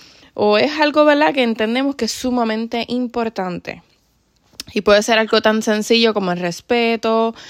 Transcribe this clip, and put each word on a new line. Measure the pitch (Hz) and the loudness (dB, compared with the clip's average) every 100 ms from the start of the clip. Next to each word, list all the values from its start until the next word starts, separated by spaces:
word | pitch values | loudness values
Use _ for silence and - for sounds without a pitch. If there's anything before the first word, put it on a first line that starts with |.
| - _ - | -20 _ -16
o | - 208 214 | -2 2 2
es | 262 302 | 2 0
algo, | 302 302 | 0 4
¿verdad?, | 302 294 311 | 4 4 2
que | 277 | 2
entendemos | 233 220 220 247 277 | 0 0 -2 -2 -2
que | 277 220 | -4 -6
es | |
sumamente | - 254 247 226 220 233 233 233 | -4 -4 -2 -2 -2 -4 -6 -4
importante. | 247 247 240 226 214 185 175 - 175 _ _ _ _ _ _ _ - - | -4 -4 -4 -4 -4 -6 -8 -10 -14 _ _ _ _ _ _ _ -20 -8
Y | 214 | -2
puede | 208 208 | 4 4
ser | 220 220 | 4 0
algo | 220 220 | 2 2
tan | 214 220 | 2 0
sencillo | 220 214 208 233 226 | 0 -2 2 2 2
como | 214 185 | 0 -2
el | 180 | -2
respeto, | 180 175 - 240 233 226 226 226 226 226 - | -4 -8 -4 0 0 -2 -2 0 -2 -4 -16